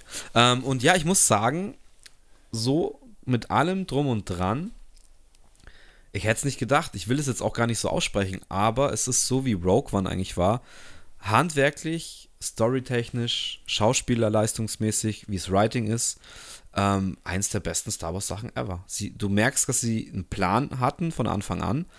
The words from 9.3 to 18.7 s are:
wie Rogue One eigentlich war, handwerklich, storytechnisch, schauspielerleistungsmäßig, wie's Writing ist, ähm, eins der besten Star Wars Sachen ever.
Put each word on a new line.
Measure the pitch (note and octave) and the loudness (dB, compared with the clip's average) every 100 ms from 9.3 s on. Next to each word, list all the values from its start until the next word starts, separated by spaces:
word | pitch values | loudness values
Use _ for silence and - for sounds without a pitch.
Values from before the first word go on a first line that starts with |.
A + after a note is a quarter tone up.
| B2+ C3+ | 0 0
wie | |
Rogue | G2+ F2+ G#2 - G2+ | 0 4 4 4 0
One | F#2 | 0
eigentlich | F2+ F#2 - | -2 -4 0
war, | F2+ A#2 - - - - - - | 2 2 -4 -18 -18 -18 -18 -10
handwerklich, | G#2 A2 E3+ D3+ C#3 - D#3+ E3 - - - - | 2 2 4 2 0 0 -6 -6 -8 -14 -20 -10
storytechnisch, | - - A2+ C3 C3 B2 A2+ B2 A#2 - - - - | -8 0 0 0 -2 -2 -2 -4 -4 -4 -6 -8 -6
schauspielerleistungsmäßig, | - G#2 C3 - A#2+ A2 G#2+ A2 - A2 - G#2+ G#2 A2 G#2 - | 2 4 4 2 2 2 2 2 0 -4 -2 0 0 -2 -4 -6
wie's | F#2+ F2+ | -6 0
Writing | F#2+ A2+ B2+ A2 | 4 4 2 -2
ist, | A2+ - - - - - - - - | 0 -2 -4 -12 -18 -18 -18 -8 0
ähm, | G2+ G2 F#2+ - | 2 2 0 -4
eins | - F2+ G2 | -6 -2 -2
der | G#2 | -2
besten | E2+ E2+ - | -4 -4 -4
Star | - E2 | -6 -4
Wars | F2+ - | -4 -4
Sachen | G2 A#2 - | -6 -8 -6
ever. | A#2 | -6